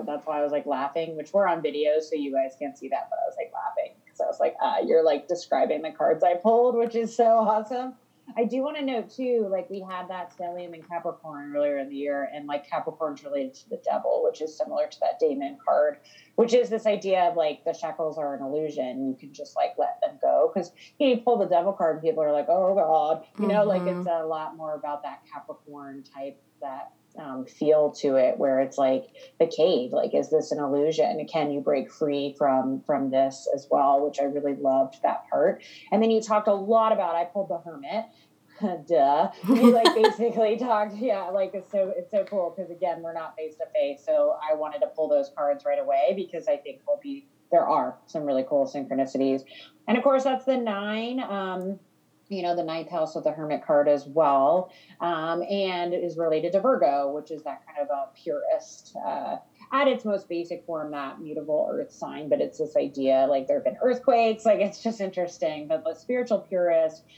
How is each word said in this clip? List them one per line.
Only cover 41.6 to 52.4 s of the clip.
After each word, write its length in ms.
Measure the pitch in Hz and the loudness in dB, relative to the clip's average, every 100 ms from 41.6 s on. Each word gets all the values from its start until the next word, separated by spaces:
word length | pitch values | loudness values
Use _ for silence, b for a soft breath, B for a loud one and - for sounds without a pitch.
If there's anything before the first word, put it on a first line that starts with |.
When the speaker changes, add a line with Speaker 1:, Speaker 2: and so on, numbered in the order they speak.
| - | -6
Speaker 1:
so, 200 | 202 190 180 | -2 -2 -4
it's 140 | 175 | -4
so 140 | 208 190 | -4 -2
cool 260 | 202 170 | -2 -4
'cause, 180 | 196 170 | -6 -12
again, 320 | 170 180 165 | -4 -4 -4
we're 120 | 165 | -6
not 220 | 165 160 156 | -8 -10 -10
face 200 | 156 156 | -12 -10
to 100 | 156 | -6
face. 320 | 151 143 139 - | -2 -2 -2 0
So 320 | 151 147 - 151 | 4 4 2 0
I 60 | |
wanted 260 | 151 151 147 | -2 -2 -2
to 80 | 151 | -4
pull 200 | - 151 | -2 2
those 240 | 147 139 - | 2 2 -2
cards 300 | 143 139 143 | 0 0 0
right 140 | 143 | -2
away 340 | 139 135 156 196 | 0 2 2 0
because 320 | 180 165 156 | -4 -6 -2
I 100 | 143 | -2
think 240 | 147 135 - | -4 -10 -4
we'll 120 | 190 | -4
be, 260 | 143 139 - _ - | -4 -12 -14 _ 2
there 160 | 170 - | 2 4
are 300 | 156 127 - _ | 0 0 -6 _
some 180 | 160 | -6
really 200 | 143 131 | -2 0
cool 220 | 131 143 131 | 2 0 0
synchronicities. 800 | 147 131 135 131 131 135 135 - B B B - | -2 -4 -2 0 0 0 0 -4 B B B -2
And 100 | 240 | 2
of 60 | |
course, 220 | 277 269 269 | 4 4 2
that's 200 | 262 - | 0 0
the 120 | 247 | 0
nine, 640 | 226 202 208 220 233 262 | 0 -4 -4 -4 -4 -6
um, 580 | 240 202 190 185 185 196 _ _ _ _ - | -6 -6 -4 -6 -6 -8 _ _ _ _ -10
you 120 | 190 | -4